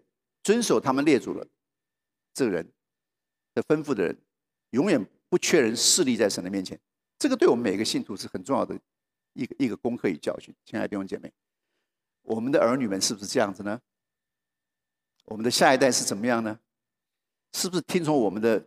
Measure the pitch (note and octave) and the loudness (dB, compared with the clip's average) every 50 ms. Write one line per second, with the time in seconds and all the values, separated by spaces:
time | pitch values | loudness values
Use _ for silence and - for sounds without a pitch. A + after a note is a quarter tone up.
0 | _ _ _ _ _ _ _ _ - - G#3+ A#3+ A3 - C#3+ A2 - C3+ C3 C#3 | _ _ _ _ _ _ _ _ 0 0 2 2 2 2 2 2 2 0 0 2
1 | D3 D#3+ C#3 A2 - F#2+ - - - - _ _ _ _ _ _ _ _ _ _ | 4 4 4 4 2 -2 -8 -8 -10 -14 _ _ _ _ _ _ _ _ _ _
2 | _ _ _ _ _ _ - - C3+ A2 F2+ E2 E2+ - _ _ _ _ _ _ | _ _ _ _ _ _ -4 -2 -2 0 -2 -2 -6 -10 _ _ _ _ _ _
3 | _ _ _ _ _ _ _ _ _ _ - A2+ - - D#3 D#3 D3 D3 B2+ F#2+ | _ _ _ _ _ _ _ _ _ _ -6 -4 0 0 0 0 0 -2 0 0
4 | F2 D#2 - - _ _ _ _ _ _ _ _ _ _ - A#2+ E3+ G#3 D#3+ B2 | 0 -2 -2 -6 _ _ _ _ _ _ _ _ _ _ -2 0 2 2 2 0
5 | F#2 - _ _ _ _ F3+ F3 - - F#3 D#3+ A#2+ A2 A#2 A2+ - - - F#3+ | 0 -4 _ _ _ _ -2 0 2 4 4 4 4 2 0 0 2 2 2 2
6 | D#3+ B2+ A#2 G#2 A2 G2 - F#2+ F2+ F#2+ G2+ G2 F#2 - D#2+ - _ _ _ _ | 2 2 2 2 2 0 0 -2 -6 -6 -6 -6 -6 -8 -12 -18 _ _ _ _
7 | _ _ _ - - C4 C4 A3 - F#3+ C3 A#2 A#2+ - G2 G2+ A2 - - C#3 | _ _ _ -2 -2 0 2 4 4 4 4 2 0 -2 -2 -2 -2 -2 -4 -4
8 | A2+ - G2+ - - G#2+ - G2 F2+ - C#3 G#2+ G2 F2+ G2 F#2+ _ _ _ _ | -6 -8 -10 -12 -10 -10 -10 -10 -6 -4 -2 -2 -2 -4 -6 -10 _ _ _ _
9 | _ _ _ _ _ _ - - B2+ - - - C#3+ A2+ F#2+ - - A#2 A#2+ A#2+ | _ _ _ _ _ _ -12 -10 -10 -8 -4 -4 -2 -2 -2 -4 -6 -6 -4 -4
10 | - G#2 E2 - - - F#2+ - - - - _ _ - - G#2+ G2+ F#2+ G#2 G2 | -4 -4 -4 -4 -6 -8 -8 -8 -10 -20 -20 _ _ -10 -8 -8 -6 -6 -6 -8
11 | F#2+ F#2+ G#2 - - - _ _ _ _ _ _ _ _ _ _ _ _ _ _ | -8 -8 -10 -12 -12 -14 _ _ _ _ _ _ _ _ _ _ _ _ _ _
12 | _ _ _ _ _ - A2 A2+ A2+ C3+ D3+ D#3 - A2+ B2+ C#3 B2 G2+ G2 F#2+ | _ _ _ _ _ -6 -6 -4 -2 0 2 2 2 2 2 0 -2 -2 -2 -2
13 | - - A#2 G2 G2+ - - C3 A2 G2 F#2 - G2 G#2 A2 C3 _ _ _ _ | -2 -4 -4 -6 -8 -4 -2 0 0 -2 -4 -8 -8 -8 -8 -10 _ _ _ _
14 | _ _ _ _ _ _ _ _ _ _ _ _ _ _ _ _ _ _ _ _ | _ _ _ _ _ _ _ _ _ _ _ _ _ _ _ _ _ _ _ _
15 | _ _ _ _ _ - G#2+ G#2 A2 B2 - - F3+ D3+ C3+ C3 C#3 B2+ A#2+ - | _ _ _ _ _ -12 -6 -4 -2 0 2 4 6 6 6 6 4 4 2 0
16 | B2 - A#2+ G2 A2+ B2 A#2+ A2+ A2+ G#2+ A2 - _ _ _ _ _ _ _ _ | -2 -4 -4 -2 -2 0 0 0 -2 -4 -8 -10 _ _ _ _ _ _ _ _
17 | _ _ _ _ _ _ _ _ _ _ - - - F3+ F#3 F3+ - - - F3+ | _ _ _ _ _ _ _ _ _ _ -8 -6 -6 -4 -4 -4 -2 -2 -2 0
18 | D#3+ D3+ D3+ C#3 A2+ F#2+ F2+ G#2+ A2+ A#2 A2 F#2+ - | 2 2 2 2 2 0 0 0 2 2 2 2 -2